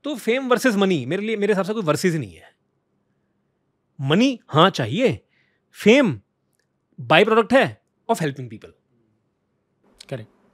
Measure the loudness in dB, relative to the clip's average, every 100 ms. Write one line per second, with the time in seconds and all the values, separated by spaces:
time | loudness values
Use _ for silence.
0 | -10 -6 -4 -2 0 0 0 2 0 0
1 | -2 -6 -4 -4 -2 -2 -2 -4 -2 0
2 | -2 -2 -8 -14 -20 _ _ _ _ _
3 | _ _ _ _ _ _ _ _ _ -8
4 | 0 2 2 -2 _ 4 4 2 -6 -2
5 | -2 -2 _ _ _ _ _ -2 4 4
6 | 4 -4 _ _ _ _ _ _ _ -20
7 | 2 4 4 2 2 2 2 -4 _ _
8 | -6 -4 -4 -8 -14 -16 -20 _ _ _
9 | _ _ _ _ _ _ _ _ _ _
10 | -16 -14 -14 _ _